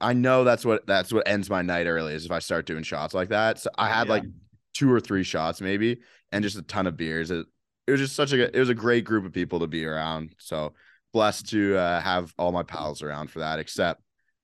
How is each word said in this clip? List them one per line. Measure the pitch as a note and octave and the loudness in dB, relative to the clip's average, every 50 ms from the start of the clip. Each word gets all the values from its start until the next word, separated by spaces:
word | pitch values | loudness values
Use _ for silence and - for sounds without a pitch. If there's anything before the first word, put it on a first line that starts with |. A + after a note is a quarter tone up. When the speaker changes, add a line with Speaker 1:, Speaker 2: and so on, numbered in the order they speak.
Speaker 1:
I | - A2+ B2 | 0 2 2
know | B2 B2 B2+ C3 C3 B2+ | 4 4 6 6 6 6
that's | B2 A#2+ A2+ - | 6 4 4 4
what, | B2 A2 G#2+ - - | 2 2 2 2 2
that's | G2 G2 F#2 - | 2 2 2 2
what | A2+ A2 - - | 2 2 2 4
ends | G#2 G#2 G2 F#2 | 0 0 0 0
my | G2+ F#2 | -2 -2
night | F2+ F2+ F2 F2 E2+ E2+ | 0 0 0 0 0 0
early, | E2 E2 D#2+ D#2 D2+ | 0 0 -2 -2 -4
is | D#2+ D#2+ | -6 -6
if | E2+ | -4
I | E2+ E2 | -4 -4
start | E2 - F2+ E2+ D#2+ | -2 -2 -2 -2 -2
doing | - E2 D#2+ D#2+ | -4 -6 -8 -6
shots | - - D2+ D2+ E2 - | -6 -6 -6 -6 -4 -2
like | F#2+ F#2 F2+ | -2 -2 0
that. | G#2+ G#2 A2 A2+ A2+ - | 2 2 2 2 0 0
So | - - - - | -4 -8 -2 0
I | G2+ G#2+ | 0 2
had, | A2 A2 A#2 A2 | 2 2 2 2
Speaker 2:
Yeah. | A2+ | 0
Speaker 1:
like, | G#2 F#2 F#2 - - - _ _ _ _ _ _ | 0 0 -4 -14 -18 -20 _ _ _ _ _ _
two | - D3 C3+ | 2 4 4
or | B2 A#2 | 4 4
three | - - G#2 F#2+ F#2 | 2 2 0 0 0
shots | - - E2 D#2 E2 F2 - | 0 -2 -2 -2 -2 -4 -4
maybe, | G2 F#2+ G2 G2+ G#2+ A#2 A#2+ A#2+ - _ _ _ _ _ | -4 -4 -2 0 0 0 -2 -2 -8 _ _ _ _ _
and | - G2+ | -4 -2
just | G#2+ G2+ G2 G#2 | -2 -2 -4 -6
a | |
ton | D#2+ _ - G#2 F#2+ F#2 | -12 _ -2 -2 0 0
of | E2 | -2
beers. | D2+ E2 D#2+ D#2+ E2 E2 D#2+ | -2 -4 -4 -2 -4 -2 -2
It, | F2+ E2 - - _ _ _ _ _ _ _ | -4 -6 -6 -8 _ _ _ _ _ _ _
it | - | 0
was | C3+ C3+ | 0 2
just | C3+ C3+ - | 0 -2 0
such | - D3 C3+ | -2 -2 2
a, | C#3 B2+ A#2+ - - | 2 2 2 4 4
it | A#2+ | 2
was | C3 B2 | 4 2
a | B2 | 2
great | A2 - A#2+ A#2+ A#2+ G2+ | 0 2 2 2 2 2
group | F#2+ A2 A2 F#2+ | 2 0 0 0
of | F#2 D#2 | -2 -4
people | F#2 F2 D#2+ - F2 | -4 -4 -2 -2 -2
to | E2+ E2 | -2 -2
be | D2+ D#2+ D#2+ | -4 -4 -4
around. | D#2+ D#2 D#2 D#2 D#2+ D#2+ D#2+ D#2 D#2+ - _ | -4 -4 -4 -4 -4 -4 -6 -8 -10 -14 _
So | - - - D#2 D2+ D2+ - _ _ _ _ _ _ _ | -14 -8 -6 -6 -6 -6 -8 _ _ _ _ _ _ _
blessed | _ A2+ G#2+ G#2+ G2+ - - - | _ 2 2 2 2 -2 -8 -4
to, | - G#2+ G2+ G2 G2 | 0 2 2 4 2
uh, | F#2+ F2+ F2 F2 E2+ | 2 2 2 0 0
have | D#2+ G2 F#2 F2+ F2+ E2 - - | 0 0 -2 -2 -2 -4 -6 -2
all | F2 F2 F2 | -2 0 0
my | F2 E2 | -2 -4
pals | - E2 E2 D2+ D2+ D2 - D#2 | -4 -8 -8 -6 -6 -8 -8 -8
around | D2 D2 D2 D#2 D2+ | -10 -8 -8 -10 -12
for | - D#2+ | -10 -8
that, | D#2 D#2 D#2 D#2 | -6 -6 -4 -6
except | D#2 - - - F#2+ E2+ D#2+ - _ _ _ _ _ _ _ _ | -6 -8 -2 0 0 0 0 -4 _ _ _ _ _ _ _ _